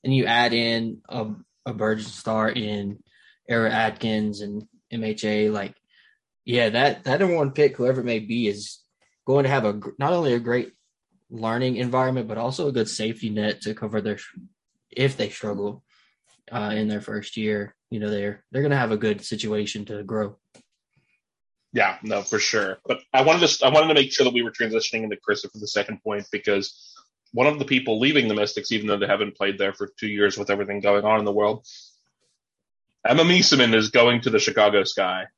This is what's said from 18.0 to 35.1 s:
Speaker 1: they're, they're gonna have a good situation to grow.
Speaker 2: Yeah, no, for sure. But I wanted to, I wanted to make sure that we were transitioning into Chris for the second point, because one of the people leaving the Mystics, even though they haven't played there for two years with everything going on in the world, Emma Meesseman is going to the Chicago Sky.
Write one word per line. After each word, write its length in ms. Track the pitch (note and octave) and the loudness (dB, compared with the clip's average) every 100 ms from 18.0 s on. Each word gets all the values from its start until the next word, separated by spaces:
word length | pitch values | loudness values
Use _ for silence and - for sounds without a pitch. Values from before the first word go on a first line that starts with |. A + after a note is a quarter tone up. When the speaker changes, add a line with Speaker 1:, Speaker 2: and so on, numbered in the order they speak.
| G#2 | -4
Speaker 1:
they're, 340 | G#2 G2+ G#2 _ | -4 -4 -8 _
they're 100 | C3 | -2
gonna 140 | D3 C#3 | 0 0
have 160 | A#2 | 0
a 40 | G#2+ | 0
good 280 | A2 G2+ | 0 -2
situation 600 | - G#2+ A2 G#2+ G#2 G#2+ G2+ | -6 -8 -4 -4 -4 -8 -10
to 180 | G#2 | -12
grow. 320 | G2 A2 G#2 G2+ _ - _ _ _ _ _ _ _ _ _ _ _ | -6 -6 -6 -8 _ -20 _ _ _ _ _ _ _ _ _ _ _
Speaker 2:
Yeah, 260 | A#2 G2 - | 0 0 0
no, 180 | G#2+ G#2+ | -4 -4
for 160 | F#2+ G#2+ | -2 -2
sure. 400 | - A2 G2 F#2+ - | 0 0 -2 -6 -6
But 140 | B2+ _ | -8 _
I 100 | C3 | 2
wanted 260 | C#3 E3+ D#3+ | 4 4 4
to, 180 | - C3 | 4 6
I 40 | |
wanted 180 | D3+ D#3+ | 6 6
to 60 | |
make 180 | D3 C3+ | 4 2
sure 120 | - | 2
that 80 | B2+ | 2
we 100 | A#2+ | 2
were 100 | A#2 | -2
transitioning 500 | - A2+ A2+ - A2+ | -4 -2 -2 -2 -4
into 140 | A2 G2+ | -6 -6
Chris 260 | - G#2 | -2 -2
for 160 | G2+ G#2+ | -4 -12
the 80 | G#2 | -4
second 360 | G#2+ G2+ G#2+ | -4 -4 -6
point, 240 | G#2+ G#2 G2+ | -6 -6 -6
because 640 | G2+ - G2+ G2 - - - _ _ _ | -6 0 0 -2 -12 -20 -20 _ _ _
one 160 | A#2 C3+ | 2 2
of 100 | D3+ | 2
the 60 | |
people 340 | C#3 C3 C3 A2 | 0 0 0 0
leaving 300 | C3+ D3 A2+ | 2 2 2
the 60 | |
Mystics, 360 | G#2 G#2 - - | 0 -2 -2 -4
even 160 | A2+ G#2 | -4 -2
though 100 | G#2 | -2
they 100 | G2 | 0
haven't 300 | G2+ G#2 - | 0 0 -2
played 220 | G2 G2 | -4 0
there 140 | G2 | -2
for 180 | G2 G2 - | -2 -10 -6
two 80 | G#2+ | -6
years 320 | G2+ G2+ G2 | 2 2 2
with 100 | G2+ | -2
everything 320 | G2+ G2+ G2+ | -2 -2 -2
going 240 | G2+ G2+ | 2 2
on 140 | G#2 A2 | 4 2
in 60 | |
the 80 | G#2 | 2
world, 340 | G2+ G#2 A2+ - - - _ _ _ _ _ _ _ _ _ _ _ A2 | 2 2 0 -10 -20 -20 _ _ _ _ _ _ _ _ _ _ _ 2
Emma 180 | C#3 | 4
Meesseman 500 | E3 F3+ F3 C3+ A#2+ | 6 6 6 6 6
is 160 | A2+ G#2+ | 4 4
going 300 | B2 A#2+ A#2+ | 6 6 4
to 80 | A#2 | 2
the 80 | A2 | 0
Chicago 460 | - A2 G#2 G2+ | 2 4 4 4
Sky. 400 | F#2 - F#2 | 0 0 -2